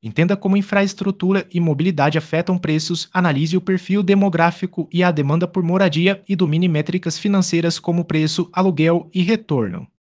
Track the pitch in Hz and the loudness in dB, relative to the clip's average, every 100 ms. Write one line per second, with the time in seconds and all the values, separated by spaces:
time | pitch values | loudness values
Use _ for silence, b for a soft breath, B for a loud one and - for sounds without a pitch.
0 | 113 110 170 196 202 196 196 202 196 196 | -6 0 0 0 0 0 0 0 -2 -2
1 | 196 190 185 196 - 175 170 143 170 156 | -6 -2 0 0 -2 -2 0 0 0 2
2 | 143 156 156 156 175 180 180 156 156 170 | 0 0 -2 -4 -2 -2 0 -2 -2 -6
3 | - 185 180 139 160 180 185 185 - 196 | -4 -2 0 0 0 -2 0 -4 0 -2
4 | 190 196 196 165 170 170 185 - 160 170 | 2 2 2 2 0 0 -8 -6 -6 0
5 | 180 156 139 160 175 190 165 185 196 151 | 0 2 0 0 0 -2 0 2 2 2
6 | 180 196 _ 196 175 156 180 151 147 180 | 0 0 _ -2 0 2 2 0 -2 -4
7 | 175 - 208 196 185 170 170 160 - 170 | -4 -4 0 0 2 0 0 -2 -2 -2
8 | 170 160 156 156 175 - 190 151 160 170 | 0 0 0 -2 -4 0 0 2 2 2
9 | 165 185 175 220 220 143 107 87 - _ | -2 -2 0 0 0 -2 -2 -6 -14 _
10 | _ | _